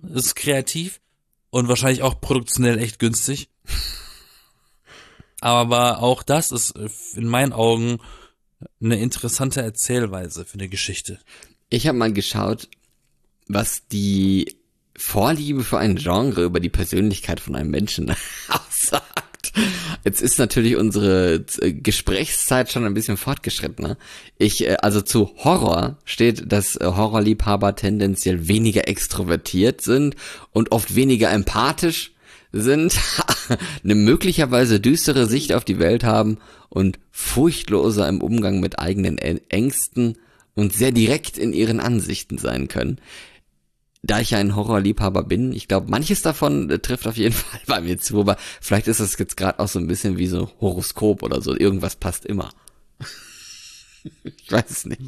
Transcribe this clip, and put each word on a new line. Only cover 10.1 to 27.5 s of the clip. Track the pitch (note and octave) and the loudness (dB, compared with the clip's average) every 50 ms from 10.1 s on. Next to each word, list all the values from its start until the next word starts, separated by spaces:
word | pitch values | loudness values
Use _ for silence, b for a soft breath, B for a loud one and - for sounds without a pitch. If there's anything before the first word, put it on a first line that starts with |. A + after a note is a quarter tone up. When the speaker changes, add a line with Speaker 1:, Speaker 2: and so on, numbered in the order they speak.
| F#2+ F#2 F#2 E2+ - - F2 | -4 -6 -10 -10 -12 -14 -14
Speaker 1:
für | - - | -14 -14
eine | G2+ G2 F#2 | -12 -12 -10
Geschichte. | F#2+ F#2 - - G2 - - - - - _ B B B B B B B _ - | -8 -6 -6 -6 -6 -8 -10 -12 -14 -16 _ B B B B B B B _ -4
Speaker 2:
Ich | - A#2+ A2+ D#3+ | -4 -2 0 0
hab | C#3 | 2
mal | A#2+ A2+ A2+ | 2 2 2
geschaut, | G#2+ G2+ G2 - - G#2+ G#2 G2 A2 A2+ - - - _ _ _ _ _ _ _ _ _ _ _ _ _ _ - | 2 0 -2 -2 -2 -2 -2 -2 -4 -4 -8 -14 -20 _ _ _ _ _ _ _ _ _ _ _ _ _ _ -6
was | G2+ G2+ A2 - - - - - | -2 -2 -2 -2 -4 -8 -8 -6
die | - G#2 G2+ G2+ G2 G2 F#2+ G2 G2 F#2+ - - - _ _ _ _ _ _ _ _ - | -4 -2 0 0 2 2 2 2 2 2 0 -2 -6 _ _ _ _ _ _ _ _ -10
Vorliebe | - - - G#2 G2+ C3 D#3+ D#3 D3+ D3 D3 C3+ A#2 | -8 -4 0 0 2 2 0 0 -2 -4 -4 -4 -2
für | - - G2+ | -2 -2 0
ein | F2 A2 F#2 D#2 | 2 2 0 0
Genre | C#2+ E2+ F2 G2+ B2 C#3 G#2+ F2 F2 | 0 0 0 2 2 0 2 2 0
über | F2 F2 F#2 | 0 0 0
die | F2 E2 | -2 0
Persönlichkeit | - - F#2+ - - F#2 G2+ G#2+ F#2+ - - - E2+ - | 0 -2 -2 0 0 0 2 2 0 -2 -4 -6 -6 -6
von | - - - | -6 -8 -6
einem | - - D2+ | -6 -4 -2
Menschen | - - G3+ G#3 - - - - - - - - - | -2 -2 -2 -2 -2 -4 -4 -2 -4 -4 -6 -8 -14
<laughs> | - - - | -12 -8 -4
aussagt. | - C#3+ - - - - - - - - - - - - - - - - - - - G3+ A3 G3+ F3+ F3+ F3 D#3+ E3 B B | -4 -4 -4 -4 -4 -4 -2 0 -2 -2 -4 -4 -10 -10 -10 -10 -14 -14 -12 -6 -2 -2 0 0 -2 -4 -6 -8 -8 B B
Jetzt | G3 F#3+ - | -2 -2 0
ist | - - - - | 0 0 2 2
natürlich | B2+ A2 - C3 A2+ A#2 A#2+ | 2 2 2 2 2 4 4
unsere, | - G2+ A2 F#2+ G#2 G#2 G2 F#2+ F#2 F#2 F2+ E2 E2 - - - - | 2 2 2 2 2 4 4 4 4 4 4 2 0 0 -4 -6 -2
äh, | - F#2 D#2 | 0 -2 -2
Gesprächszeit | C#2 C#2 - G#2 - - - F#2 G2 D#3 - - - - - C3+ B2+ B2 - | -2 -2 -2 -2 0 0 -2 -2 -2 -2 -2 -2 -2 -2 0 2 0 0 0
schon | - B2+ A#2+ | -2 -2 -2
ein | G#2+ G2 | -2 -2
bisschen | G#2+ A2 - G#2 F#2+ | -2 -2 -2 -4 -4
fortgeschrittener. | - C3+ C#3 - - - - - - - - - - D#2 - - B B B B B B B - | -2 -4 -6 -4 -4 -6 -6 -4 -6 -8 -8 -6 -6 -6 -6 -8 B B B B B B B 0
Ich, | - G#2+ - - - | 2 2 2 2 0
äh, | - F#2+ - | 0 0 2
also | - G#2 G2+ G#2+ | 2 2 2 2
zu | G2 - - A#2 G2+ - - - - | 0 2 2 2 2 2 0 -2 2
Horror | C#3+ F3 - - G2+ E2+ E2+ - - C#3+ - _ | 2 2 4 2 2 0 0 0 -4 -6 -8 _
steht, | - - - A#2 A#2+ A2 - - - | -8 -2 2 2 2 2 0 -2 0
dass, | G2+ G2+ G2 - - | 0 0 0 0 -2
äh, | - - | -2 -2
Horrorliebhaber | F2+ F#2+ F#2+ G#2+ G#2+ G#2+ A2+ G#2 G#2+ A2 G#2+ - G#2+ | 0 0 2 0 0 2 2 2 2 2 2 2 0